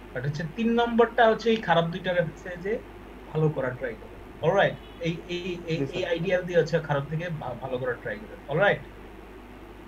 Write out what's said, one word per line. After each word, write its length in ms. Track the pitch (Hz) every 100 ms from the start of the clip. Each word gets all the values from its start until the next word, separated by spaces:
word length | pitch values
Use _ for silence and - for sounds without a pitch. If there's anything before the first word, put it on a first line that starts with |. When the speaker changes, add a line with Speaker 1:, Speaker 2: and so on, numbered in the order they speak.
| - 131
Speaker 1:
but 80 |
হচ্ছে 200 | 139 151 170 -
তিন 180 | 226
নম্বরটা 540 | 233 240 226 233 - 220
হচ্ছে 220 | 220 233
এই 60 | 220
খারাপ 300 | - 170 165
দুইটার 380 | 185 190 180
হচ্ছে 260 | 160 - 185 175
যে 180 | 185 233 - - - - -
ভালো 160 | 156 156
করা 200 | 151 131
try 220 | 123 127
করো। 240 | 110 - - - -
Alright, 320 | 151 196 151 - - -
এই, 140 | 165 170 -
এই, 280 | 175 185 170 170
এই, 100 | 156
Speaker 2:
জি, 80 | 135
sir। 120 | 180
Speaker 1:
এই 80 | 180
idea 360 | 170 180 180
দিয়ে 180 | 180 175
হচ্ছে 200 | 151 160
খারাপ 240 | - 143 143
থেকে 200 | 156 175 156
ভা-, 140 | - 110
ভালো 160 | 135 127
করা 160 | 127
try 220 | 117 120 107
করো। 380 | 107 - -
Alright, 260 | 147 202 156 - - - - - - - - - -